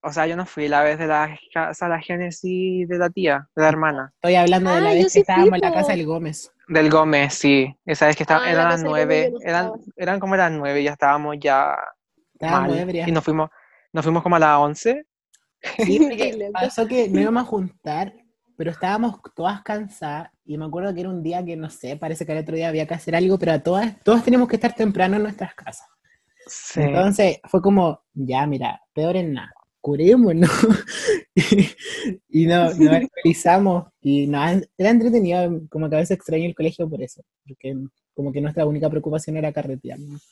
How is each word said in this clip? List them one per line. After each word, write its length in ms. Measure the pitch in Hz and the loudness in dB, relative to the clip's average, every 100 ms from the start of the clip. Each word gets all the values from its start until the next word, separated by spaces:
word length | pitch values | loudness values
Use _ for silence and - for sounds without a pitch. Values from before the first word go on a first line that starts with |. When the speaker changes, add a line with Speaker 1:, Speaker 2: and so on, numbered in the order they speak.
Speaker 1:
o 100 | 147 | -8
sea, 140 | 147 160 | -4 -2
yo 100 | 170 | -4
no 120 | 180 | -8
fui 200 | - 147 | -6 0
la 140 | 147 | 2
vez 160 | 151 151 | 2 0
de 80 | 160 | -2
la 320 | 151 151 156 _ | -2 -2 -8 _
casa, 340 | 170 160 156 175 | -6 -6 -4 -4
la 140 | 165 | -4
Génesis 840 | 156 175 180 165 185 185 185 185 175 | -6 -6 -6 -8 -6 -4 -2 -4 -4
de 80 | 175 | -2
la 140 | 175 | -2
tía, 360 | 175 175 139 147 - | 0 0 0 -4 0
de 60 | |
la 80 | 156 | 2
hermana. 420 | 156 156 139 131 _ | 2 0 -2 -10 _
Speaker 2:
Estoy 180 | 170 180 | 2 4
hablando 380 | 175 185 185 | 4 4 2
de 80 | 180 | 2
la 80 | - | 2
Speaker 3:
Ah, 40 | |
Speaker 2:
vez 80 | 349 | 4
Speaker 3:
yo 40 | 370 | 4
Speaker 2:
que 40 | |
Speaker 3:
sí 80 | 403 | 4
fui, 20 | |
Speaker 2:
estábamos 320 | 392 320 381 | 4 6 4
en 80 | 370 | 4
la 80 | 370 | 0
Speaker 3:
po. 40 | 320 | 0
Speaker 2:
casa 160 | 294 | 0
del 140 | 185 156 | -2 -2
Gómez. 440 | 165 165 156 - _ _ | -6 -6 -10 -16 _ _
Speaker 1:
Del 220 | 160 151 | 2 4
Gómez, 440 | 156 156 147 143 - | 4 4 2 0 0
sí. 400 | 143 139 135 - - | 4 4 2 -4 -6
Esa 220 | 151 151 | 2 2
vez 80 | 151 | 2
que 80 | |
estaba, 200 | 156 160 160 | 0 0 2
Speaker 3:
Ah, 60 | |
Speaker 1:
eran 60 | 165 | 2
Speaker 3:
la 60 | |
Speaker 1:
las 100 | 170 170 | 2 0
Speaker 3:
casa 20 | |
del 80 | 156 | 0
Gómez 140 | 151 151 | 0 2
Speaker 1:
nueve, 180 | 156 165 | 2 0
Speaker 3:
yo 60 | - | -4
no 40 | - | -4
Speaker 1:
eran, 180 | 170 185 | -4 -4
Speaker 3:
estaba. 160 | 180 - - | -8 -16 -8
Speaker 1:
eran 220 | 180 196 | -4 -4
como 160 | 190 190 | -2 0
las 160 | 175 | 0
nueve 300 | 156 143 143 | 0 -2 -2
y 20 | 143 | -2
ya 60 | |
estábamos 420 | 147 139 147 147 147 | 0 0 2 -2 -4
ya 360 | 147 135 143 143 - _ _ _ _ | 0 2 0 -4 -8 _ _ _ _
Speaker 2:
Estábamos 360 | _ 160 170 135 | _ -2 0 0
Speaker 1:
mal. 100 | 139 | -2
Speaker 2:
ebrias. 280 | 180 175 170 | -4 -4 -2
Speaker 1:
Y 40 | |
nos 120 | 160 | -2
fuimos, 260 | 156 156 156 _ _ _ _ | 0 -2 -2 _ _ _ _
nos 100 | 160 | -6
fuimos 200 | 151 165 | -2 0
como 140 | 175 175 | 2 4
a 20 | |
las 180 | 156 147 | 4 4
once. 480 | 147 151 226 269 302 _ _ _ _ _ - - | 2 -2 -2 -4 -6 _ _ _ _ _ -14 -4
Speaker 2:
Sí, 220 | 214 202 | 0 4
Speaker 3:
<laughs> 0 | |
Speaker 2:
porque 320 | 302 226 - | 2 2 -4
Speaker 3:
Qué 60 | 220 | -4
loco. 160 | 202 | -8
Speaker 2:
pasó 340 | 202 254 247 226 | -4 -4 -2 -2
que 200 | 247 220 | 0 0
no 120 | 196 | 0
íbamos 220 | 208 233 | 0 0
a 20 | 240 | -2
juntar, 680 | 214 185 _ 160 151 196 _ _ _ _ _ | -4 -6 _ -10 -8 -8 _ _ _ _ _
pero 140 | 165 | -10
estábamos 480 | 165 185 208 233 202 - - | -6 -4 -2 -2 -6 -18 -6
todas 260 | 170 202 | -6 -6
cansadas, 680 | - 208 208 - 156 147 170 _ - | -8 -8 -10 -12 -10 -10 -12 _ -14
y 120 | 151 | -10
me 80 | 156 | -8
acuerdo 280 | 165 196 | -8 -8
que 60 | 175 | -8
era 100 | 180 | -8
un 140 | 180 | -8
día 200 | 160 175 | -6 -6
que, 120 | 180 165 | -6 -10
no 140 | 156 | -12
sé, 240 | - 123 147 | -14 -14 -10
parece 260 | 160 160 156 | -10 -8 -6
que 80 | |
al 40 | 156 | -8
otro 160 | 156 160 | -6 -6
día 120 | 165 | -4
había 160 | 156 156 | -4 -4
que 80 | |
hacer 220 | 165 - 170 | -8 -2 0
algo, 240 | 185 185 | 2 0
pero 140 | 190 | 2
a 60 | 156 | 0
todas, 400 | 156 185 226 208 | 0 0 -2 -2
todas 200 | - 233 | 2 4
teníamos 240 | 233 247 240 | 6 4 4
que 100 | 220 | 0
estar 180 | 233 - | -2 0
temprano 400 | 220 196 185 208 | -2 2 0 0
en 80 | |
nuestras 320 | 208 202 190 - | -2 -6 -12 -12
casas. 320 | - - _ _ _ _ _ _ - | -18 -18 _ _ _ _ _ _ -20
Speaker 1:
Sí. 360 | - - - | -18 -10 -2
Speaker 2:
Entonces, 580 | 147 147 190 196 196 - - | 0 2 2 4 2 0 -2
fue 160 | 190 | 0
como, 400 | 185 202 170 151 _ | 4 4 2 -2 _
"Ya, 320 | 147 131 131 147 | -10 -4 -2 -2
mira, 340 | 139 120 - _ | -2 -6 -8 _
peor 220 | - 160 185 | -4 -2 -2
en 160 | 170 | -2
nada, 180 | 131 - _ _ _ | -6 -10 _ _ _
curémonos". 680 | 143 143 170 247 226 165 170 - 226 - - - - 392 - - | -4 2 6 6 6 6 4 4 2 2 0 -6 -2 -2 0 0
<laughs> 840 | - 202 196 - - - 269 185 _ | 2 4 2 0 -14 -8 -8 -8 _
Y 160 | 160 165 | 2 4
no, 200 | 175 170 | 4 2
nos 100 | 165 | 4
Speaker 1:
<laughs> 340 | 151 - 269 | 4 4 -2
Speaker 2:
alcoholizamos, 760 | - 165 165 170 180 196 175 165 _ | -2 0 2 4 4 4 0 -4 _
y 260 | 143 143 143 | -2 0 0
no, 120 | 143 156 185 180 _ | -2 0 -2 -4 _
era 120 | 190 | 2
entretenido, 720 | 233 226 233 185 175 175 165 156 | 4 4 2 2 0 -2 -4 -8
como 200 | 156 156 | -6 -2
que 60 | 156 | -2
a 40 | |
veces 180 | 175 185 | 0 -4
extraño 280 | - 160 170 | -2 -4 -4
el 100 | 165 | -4
colegio 320 | 156 - 170 | -4 -4 -8
por 120 | 156 | -6
eso, 220 | - - - _ _ | -12 -14 -20 _ _
porque 280 | 135 131 135 135 _ _ | -14 -10 -10 -10 _ _
como 180 | - 139 | -8 -6
que 100 | 139 | -4
nuestra 240 | 147 156 151 | -4 -2 -2
única 200 | 151 151 | 0 -2
preocupación 480 | 156 151 151 156 156 | -2 -4 -6 -6 -6
era 140 | 156 | -6
carretear, 460 | 147 147 135 156 147 | -6 -8 -10 -12 -16
¿no? 200 | 147 147 _ | -16 -18 _